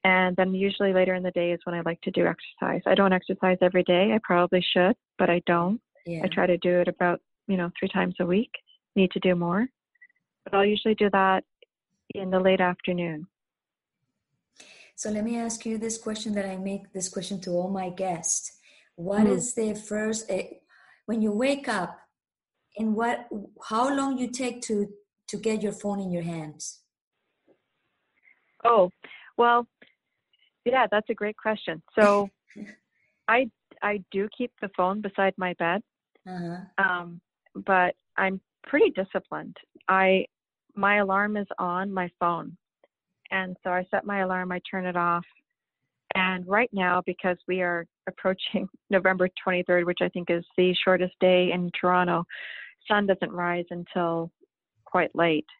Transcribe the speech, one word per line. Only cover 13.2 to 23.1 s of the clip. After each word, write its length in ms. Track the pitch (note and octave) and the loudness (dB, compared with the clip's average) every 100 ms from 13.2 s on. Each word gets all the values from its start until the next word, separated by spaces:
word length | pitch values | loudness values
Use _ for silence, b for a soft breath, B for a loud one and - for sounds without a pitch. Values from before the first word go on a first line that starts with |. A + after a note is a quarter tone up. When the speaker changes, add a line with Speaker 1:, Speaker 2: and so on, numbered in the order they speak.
| E3+ _ _ _ _ _ _ _ _ _ _ _ _ B B B B - | -12 _ _ _ _ _ _ _ _ _ _ _ _ B B B B -12
Speaker 2:
So 140 | G#3+ | -6
let 160 | G#3+ A3 | -4 -2
me 120 | A#3 | -4
ask 280 | A#3 A3+ A3+ | -4 -6 -6
you 120 | A3 | -4
this 200 | A3+ A3 | -6 -6
question 360 | - G#3+ A3+ G3+ | -8 -6 -4 -4
that 100 | G3 | -4
I 100 | F#3+ | -6
make 360 | F#3+ G3 - | -6 -8 -8
this 160 | F#3+ F#3 | -10 -6
question 320 | G3+ F3+ G3 | -8 -6 -8
to 100 | F#3 | -2
all 180 | F3 F3+ | -2 -2
my 200 | G3 F3+ | -4 -6
guests. 680 | F3+ F#3 E3 - - - _ b b b - | -4 -4 -4 -2 -4 -6 _ b b b -10
What 280 | E3+ G3+ | -2 4
Speaker 1:
Mm-hmm. 100 | G#3 | 4
Speaker 2:
is 220 | F#3+ - - | 4 -2 -4
the 200 | G#3+ G#3+ | -4 -4
first, 500 | - G#3+ G#3+ A3 - | -6 -4 -2 -4 -4
eh, 140 | F#3 F#3+ - _ b b b - | -6 -6 -16 _ b b b -6
when 160 | A3+ | 0
you 100 | G#3+ | 0
wake 340 | G#3 C4 C#4 C4+ | 2 0 0 -2
up, 320 | G#3 F3 - _ _ _ _ _ _ _ - | -4 -4 -10 _ _ _ _ _ _ _ -6
and 180 | A3 G#3+ | -2 0
what, 320 | A#3 | 0